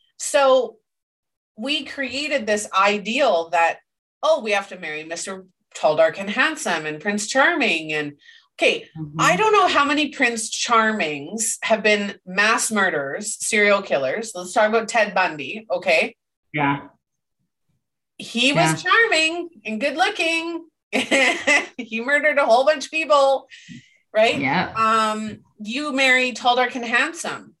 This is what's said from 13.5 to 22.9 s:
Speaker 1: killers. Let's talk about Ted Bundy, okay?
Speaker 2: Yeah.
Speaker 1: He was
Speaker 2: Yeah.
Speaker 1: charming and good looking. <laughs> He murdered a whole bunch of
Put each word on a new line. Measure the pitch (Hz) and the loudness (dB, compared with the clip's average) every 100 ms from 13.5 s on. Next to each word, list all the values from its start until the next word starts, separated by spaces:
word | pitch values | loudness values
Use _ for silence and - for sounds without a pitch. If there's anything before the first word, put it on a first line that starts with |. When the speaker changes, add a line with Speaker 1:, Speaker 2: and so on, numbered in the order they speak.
| 220 208 202 | 2 4 2
Speaker 1:
killers. | 196 139 127 185 226 | 2 -2 -2 -4 -8
Let's | 180 180 | -10 -4
talk | 240 214 | 2 2
about | 226 214 | 2 0
Ted | 233 208 | 0 0
Bundy, | 190 180 151 131 220 - | 0 -2 -2 -10 -12 -6
okay? | 180 190 165 233 - _ _ _ | -4 0 0 0 -6 _ _ _
Speaker 2:
Yeah. | 151 143 143 - _ _ _ _ _ _ _ _ _ _ _ _ - | -2 -2 -2 -6 _ _ _ _ _ _ _ _ _ _ _ _ -18
Speaker 1:
He | - 233 254 | -10 0 0
was | 294 339 311 | 4 2 2
Speaker 2:
Yeah. | 370 | 2
Speaker 1:
charming | 427 453 330 320 339 339 - 208 | 4 4 2 0 -2 -8 -12 -10
and | 220 | -4
good | 277 294 | -2 0
looking. | 392 403 330 330 330 330 - _ _ | -2 0 -2 -2 -4 -8 -12 _ _
<laughs> | - - 269 262 339 - 285 - - | -4 0 2 2 0 0 0 0 -12
He | 220 220 | -10 -8
murdered | 240 294 302 277 | -2 0 2 2
a | 285 | 4
whole | 233 269 | 4 4
bunch | 311 | 2
of | 262 | 0